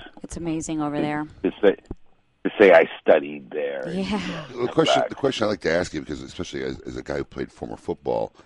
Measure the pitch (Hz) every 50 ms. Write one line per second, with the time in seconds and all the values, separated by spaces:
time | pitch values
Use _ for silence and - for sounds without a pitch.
0 | - - - - - - - 160 165 165 160 160 156 - 160 156 147 147 147 147
1 | 151 147 151 151 151 151 - - - 180 - - - 98 - - _ - - -
2 | - - - _ _ _ _ _ - - - - 208 190 87 82 80 - - -
3 | - - 90 78 71 73 73 73 67 - - 76 73 71 - 135 127 156 175 190
4 | 190 190 214 202 175 180 175 165 156 143 - 120 123 120 - 160 160 147 135 135
5 | 120 - - - - 135 123 - 110 107 104 87 - 82 80 87 90 - - 76
6 | 67 - 76 65 65 65 - - 87 - - 69 65 65 67 65 - 67 60 62
7 | 64 - 71 71 67 - - 67 65 - - - - 58 53 - - - 85 -
8 | - 67 58 57 53 52 _ - -